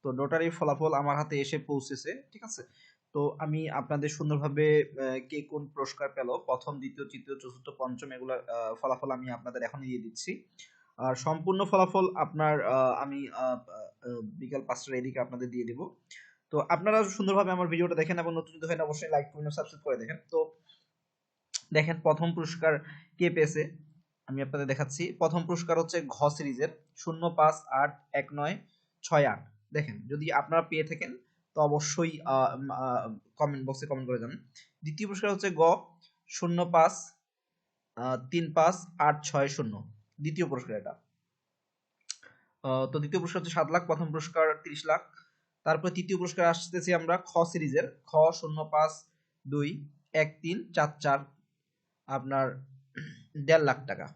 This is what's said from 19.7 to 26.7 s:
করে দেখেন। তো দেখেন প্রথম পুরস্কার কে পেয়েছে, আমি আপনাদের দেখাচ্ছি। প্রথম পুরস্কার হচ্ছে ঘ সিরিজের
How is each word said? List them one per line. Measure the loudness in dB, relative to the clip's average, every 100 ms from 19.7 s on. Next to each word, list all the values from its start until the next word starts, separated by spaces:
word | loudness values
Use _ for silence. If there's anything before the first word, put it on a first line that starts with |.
| -8
করে | -4 -4
দেখেন। | -4 -12 _
তো | 0 0 _ _ _ _ _ _ _ _ _ _ -12 0
দেখেন | 2 2 2
প্রথম | 2 4 2 -2
পুরস্কার | -4 0 2 2 -2 -20 -20 _
কে | 0
পেয়েছে, | 4 2 2 -4 -8 -20 _ _ _ -8
আমি | -6
আপনাদের | -4 -4 -2
দেখাচ্ছি। | 0 -2 -2 -6
প্রথম | 0 2 2 0
পুরস্কার | -4 2 2
হচ্ছে | 2 -2 -6
ঘ | 2 2
সিরিজের | 2 -6 -2 -4